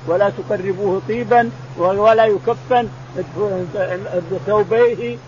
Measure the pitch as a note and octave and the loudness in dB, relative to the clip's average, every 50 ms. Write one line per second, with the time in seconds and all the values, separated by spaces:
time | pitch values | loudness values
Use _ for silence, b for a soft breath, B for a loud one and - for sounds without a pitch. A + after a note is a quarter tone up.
0 | - - E3+ F#3 G3+ G3+ - G3+ F#3 - G#3 G3 F3+ G3 F#3 F3+ G#3 G3 F#3 F#3+ | -4 -2 2 2 2 2 2 -2 -4 -4 -4 -2 -2 -4 -4 -2 0 0 0 -2
1 | - - G#3+ A#3+ A#3+ G3 A#3+ A#3+ A#3 A#3 C3+ - - - - - E3+ F3+ G3 G3+ | -2 -4 -4 -4 0 4 4 4 4 2 -2 -10 -14 -14 -6 -2 0 0 2 4
2 | G#3 A3 A3+ A3 A3 A3 G3+ F#3 - A3 A#3 - - - B3+ A#3+ A#3 G3+ - - | 6 6 6 6 6 4 2 0 0 -2 -2 -2 -2 0 0 2 2 0 -6 -12
3 | - - - F#3 F3+ - - F3 G#3 G#3 F#3+ F#3 F3+ D#3+ C#3 G#3 F#3 F#3 F3+ F#3 | -16 -12 -10 -10 -8 -8 -4 -4 -2 -2 -2 -4 -4 -4 -4 -4 -4 -2 -4 -6
4 | G3+ G3+ E3 F3+ E3+ - F#3+ F3 - G3 G#3+ G#3+ G3+ F3 A3 A3+ A#3+ A#3+ A#3 F3 | -6 -4 -4 -4 -4 -4 -6 -6 -2 0 2 2 2 2 4 4 4 4 2 0
5 | A#3+ A#3+ A#3+ - - | -4 -8 -8 -10 -12